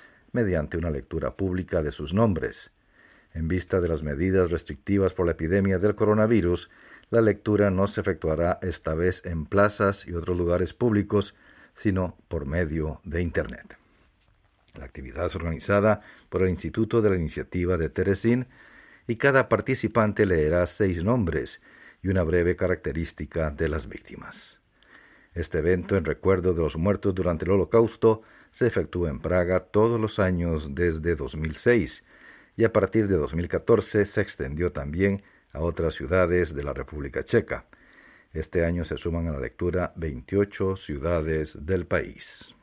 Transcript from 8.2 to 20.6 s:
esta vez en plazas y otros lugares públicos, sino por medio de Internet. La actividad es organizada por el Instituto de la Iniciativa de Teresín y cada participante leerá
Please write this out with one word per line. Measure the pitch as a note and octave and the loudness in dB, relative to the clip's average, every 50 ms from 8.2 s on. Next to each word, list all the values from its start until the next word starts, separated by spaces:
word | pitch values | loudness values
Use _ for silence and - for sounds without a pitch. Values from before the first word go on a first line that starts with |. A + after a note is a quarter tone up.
| - D#2+ D#2 D2+ E2+ F2 F2+ - | -2 -2 0 2 0 0 0 -2
esta | - F2+ E2 - - D#2 D#2+ | -4 -6 -8 -6 -6 -4 -2
vez | D#2+ F2 F2+ F2+ - - | 0 0 0 0 -2 -8
en | F2+ E2 E2 D2+ | -8 -6 -6 -6
plazas | - - G2 G2+ G#2 G#2 - G#2 G2 G2 - - - | 0 4 4 4 4 4 2 0 0 0 -2 -8 -8
y | F2 | -8
otros | E2 E2 F2+ F2+ F2 | -6 -4 -2 -2 0
lugares | F2 E2+ F2 F2+ F#2 F2 - | 0 2 2 0 0 -2 -2
públicos, | - B2 A#2+ G#2+ G2+ G2 G2+ G#2 G#2 G2 - - _ _ - - - - _ _ | -2 0 2 2 2 2 2 0 0 0 0 -8 _ _ -20 -20 -20 -20 _ _
sino | - - A2 F#2 F#2+ F#2 E2 - - _ _ | -2 -2 0 0 0 -2 -4 -6 -12 _ _
por | - E2 C#2+ | -6 -6 -4
medio | C2+ D2+ F2 F2+ D2+ D#2 E2 D2+ D#2 C#2+ - _ | -2 -2 -2 0 0 -2 -2 -4 -4 -6 -8 _
de | F#2+ D2+ E2+ | -6 -4 -2
Internet. | F2+ E2+ - F2 D#2+ - - - - - - - _ _ _ _ _ _ _ _ _ _ _ _ _ _ _ _ _ _ _ - | -2 0 -2 -2 -4 -4 -8 -14 -16 -20 -20 -20 _ _ _ _ _ _ _ _ _ _ _ _ _ _ _ _ _ _ _ -18
La | C2 | -16
actividad | B1 - - C2+ A#1+ A#1 E2 F2 E2+ | -16 -14 -14 -14 -12 -6 -4 -4 -4
es | - | -4
organizada | F2 E2 E2 E2 - - - G2+ G2+ G2+ G#2+ G#2 G#2 - - - - _ _ | -4 -4 -4 -6 -6 -2 0 2 4 4 4 2 0 -2 -12 -20 -20 _ _
por | - F2 F#2 | 0 0 2
el | F#2 | 2
Instituto | F2+ - - E2 - - A2 G#2+ - A#2 | 0 -2 -4 -6 -2 -2 -2 2 2 2
de | G#2+ G#2 | 4 4
la | F#2+ | 2
Iniciativa | F2+ D#2+ D2+ - D#2+ - - - F#2 F2 F2 F#2 E2 | 2 0 -2 -4 -8 -10 -6 -4 -2 0 0 0 0
de | E2 D2+ | 0 -2
Teresín | - - F#2 F#2+ G2 G2 - A2+ A#2+ B2+ B2+ - - - - - - - - - - _ _ - | -2 0 0 0 0 2 2 2 2 2 0 -6 -12 -20 -20 -20 -20 -20 -20 -20 -20 _ _ -6
y | A#2+ | -4
cada | A2 - C#3 C3+ C3+ A#2+ - | 0 2 4 4 4 4 4
participante | A#2 G2+ G2 - - - - G#2 - A#2+ G#2+ G#2+ G#2 - G#2+ | 2 0 2 -2 -2 -2 -2 0 2 2 2 2 2 2 2
leerá | F#2+ F2+ D#2+ D2+ D2+ E2+ F2 | 4 4 4 4 4 2 2